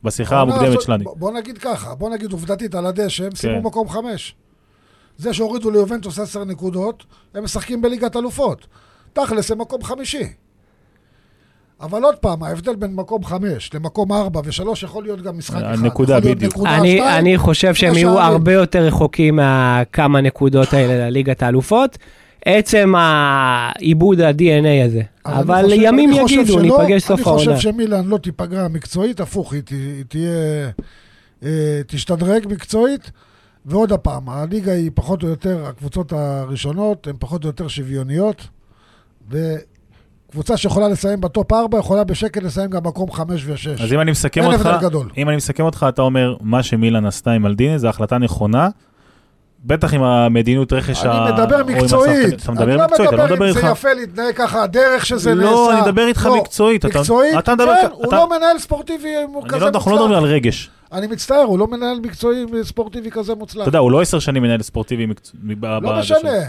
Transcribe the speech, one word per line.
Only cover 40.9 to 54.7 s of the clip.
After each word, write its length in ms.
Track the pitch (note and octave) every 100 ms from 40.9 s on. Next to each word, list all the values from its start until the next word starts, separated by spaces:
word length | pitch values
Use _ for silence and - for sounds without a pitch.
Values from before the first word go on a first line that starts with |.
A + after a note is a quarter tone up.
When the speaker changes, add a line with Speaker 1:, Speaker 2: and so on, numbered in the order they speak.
| G3 G3 G#3
Speaker 2:
בטופ 320 | F3+ G#3 G3
ארבע, 240 | A3 A3+ A3
יכולה 260 | - G3
בשקט 400 | G3+ E3+ G#3+ G#3
לסיים 260 | F#3 C#3 G3
גם 180 | F#3 E3+
מקום 240 | F#3 F#3
חמש 320 | - E3 F3 C#3
ושש. 360 | C#3+ A#2+ A2
Speaker 1:
אז 120 | A2+
אם 60 | C#3
אני 120 | D#3+
מסכם 300 | D#3 C#3+ -
Speaker 2:
אין 80 | -
Speaker 1:
אותך, 120 | A#3+ E3+
Speaker 2:
הבדל 220 | E3+ F3
גדול. 200 | D#3 G#2+ C3+
Speaker 1:
אם 120 | D3
אני 80 | D3+
מסכם 260 | - C#3+
אותך, 220 | D#3+ - C3+
אתה 120 | B2+
אומר, 340 | C3 C3 B2+ B2+
מה 220 | G#2+ A#2+
שמילאן 420 | B2 A2+ A2+ A2+ G#2
עשתה 260 | - -
עם 100 | A2+
מלדיני, 380 | G#2 G#2 C3+ D#3
זו 80 | A2+
החלטה 300 | - A2 B2
נכונה, 520 | A#2+ - G#2+ A#2+ F3 - _ _ _ _ _ _ _ _ A#2+
בטח 280 | D#3 -
עם 100 | C#3+
המדיניות 720 | C3 B2 A#2+ A#2 A2+ C3 C3
רכש 320 | C3 B2+ C3 B2+
Speaker 2:
אני 60 |
Speaker 1:
ה-, 180 | A#2 A2+
Speaker 2:
מדבר 220 | A2 A3+ C#4+
Speaker 1:
או 120 | C4
עם 60 | B3
Speaker 2:
מקצועית. 560 | B3+ C4 C#4+ C#4+ A3+
Speaker 1:
השחקנים. 60 | D3
אתה 80 | -
מדבר 120 | A#2 -
Speaker 2:
אני 60 | C#4
לא 80 | E4
Speaker 1:
מקצועית, 240 | D#4+ D4+
אתה 40 | A#2
לא 60 |
Speaker 2:
מדבר 120 | - -
Speaker 1:
מדבר 120 | G3
Speaker 2:
אם 60 |
זה 60 | F3
Speaker 1:
איתך. 100 | E3
Speaker 2:
יפה 220 | - C#4
להתנהג 420 | B3+ A3+ F3+ A#3+ A#3
ככה, 280 | A#3+ A3
הדרך 420 | G3